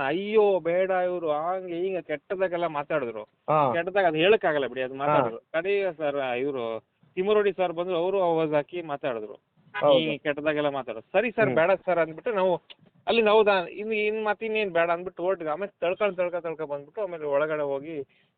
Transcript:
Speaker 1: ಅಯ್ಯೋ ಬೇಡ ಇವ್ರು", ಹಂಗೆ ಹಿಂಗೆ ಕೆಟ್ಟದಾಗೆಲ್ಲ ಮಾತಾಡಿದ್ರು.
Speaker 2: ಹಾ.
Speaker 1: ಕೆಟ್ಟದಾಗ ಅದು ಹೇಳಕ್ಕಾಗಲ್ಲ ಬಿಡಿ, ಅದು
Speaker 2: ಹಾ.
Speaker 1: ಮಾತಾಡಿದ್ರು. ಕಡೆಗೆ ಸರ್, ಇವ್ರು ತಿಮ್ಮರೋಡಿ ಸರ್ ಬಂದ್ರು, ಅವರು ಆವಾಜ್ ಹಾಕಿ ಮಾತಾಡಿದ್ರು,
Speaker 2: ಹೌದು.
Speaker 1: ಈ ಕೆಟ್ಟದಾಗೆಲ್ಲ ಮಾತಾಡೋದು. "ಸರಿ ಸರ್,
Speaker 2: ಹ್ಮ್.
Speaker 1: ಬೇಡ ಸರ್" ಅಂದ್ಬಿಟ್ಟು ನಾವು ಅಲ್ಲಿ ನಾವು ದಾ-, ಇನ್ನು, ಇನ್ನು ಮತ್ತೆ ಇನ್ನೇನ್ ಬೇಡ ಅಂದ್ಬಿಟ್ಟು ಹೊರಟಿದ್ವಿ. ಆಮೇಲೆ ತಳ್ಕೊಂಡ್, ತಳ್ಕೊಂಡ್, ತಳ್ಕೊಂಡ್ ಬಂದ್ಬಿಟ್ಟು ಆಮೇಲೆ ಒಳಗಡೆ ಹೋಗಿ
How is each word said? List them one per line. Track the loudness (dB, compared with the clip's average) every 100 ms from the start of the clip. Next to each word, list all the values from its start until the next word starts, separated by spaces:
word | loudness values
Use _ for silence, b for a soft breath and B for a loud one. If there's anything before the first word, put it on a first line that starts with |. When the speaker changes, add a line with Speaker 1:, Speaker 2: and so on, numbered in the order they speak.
| 0
Speaker 1:
ಅಯ್ಯೋ | -2 2 4 4 4
ಬೇಡ | 2 0 2
ಇವ್ರು", | 2 0 0 -2
ಹಂಗೆ | -2 -2 -4 -4 -4
ಹಿಂಗೆ | -4 -4
ಕೆಟ್ಟದಾಗೆಲ್ಲ | -4 -8 -6 -2 -2 0 -2
ಮಾತಾಡಿದ್ರು. | -4 -2 -2 -2 -6
Speaker 2:
ಹಾ. | -12 _ 0 4 4
Speaker 1:
ಕೆಟ್ಟದಾಗ | 2 0 2 2
ಅದು | 4
ಹೇಳಕ್ಕಾಗಲ್ಲ | 4 4 2 0 0
ಬಿಡಿ, | -2
ಅದು | -6
Speaker 2:
ಹಾ. | -2 2
Speaker 1:
ಮಾತಾಡಿದ್ರು. | 2 2 -2
ಕಡೆಗೆ | -6 -4 0 0 0 -2
ಸರ್, | -4 -2 -2 -2
ಇವ್ರು | -2 -2 -4 -6 -10 _ _ -4
ತಿಮ್ಮರೋಡಿ | 2 2 2
ಸರ್ | 0 -2
ಬಂದ್ರು, | -2 -4 -2
ಅವರು | 0 0
ಆವಾಜ್ | 2 2 2
ಹಾಕಿ | 0 -2 -6
ಮಾತಾಡಿದ್ರು, | -8 -6 -6 -6 -8 -14 _ _ _ 0
Speaker 2:
ಹೌದು. | 4 4
Speaker 1:
ಈ | 4 -2
ಕೆಟ್ಟದಾಗೆಲ್ಲ | -4 -4 -2 0 -2
ಮಾತಾಡೋದು. | -2 -6 -10 -4
"ಸರಿ | 0 0
ಸರ್, | 2 2
Speaker 2:
ಹ್ಮ್. | 4
Speaker 1:
ಬೇಡ | 4
ಸರ್" | 2 0 0
ಅಂದ್ಬಿಟ್ಟು | 0 -4 -4
ನಾವು | 0 2 0 -4 -20 _ _ -2
ಅಲ್ಲಿ | 2
ನಾವು | 4 6 6
ದಾ-, | 4 0
ಇನ್ನು, | -6 -4
ಇನ್ನು | -2 -2 -2
ಮತ್ತೆ | -2 -2 -2
ಇನ್ನೇನ್ | -2 0
ಬೇಡ | 0 2
ಅಂದ್ಬಿಟ್ಟು | 0 -6 -4
ಹೊರಟಿದ್ವಿ. | -2 -2 -4
ಆಮೇಲೆ | -6 -6 -4
ತಳ್ಕೊಂಡ್, | -2 0 -2 0
ತಳ್ಕೊಂಡ್, | -4 -4
ತಳ್ಕೊಂಡ್ | -6 -8 -8
ಬಂದ್ಬಿಟ್ಟು | -8 -10 -8
ಆಮೇಲೆ | -8 -6 -2
ಒಳಗಡೆ | 0 0 0
ಹೋಗಿ | -2 -4 -6 -10 -10 _ _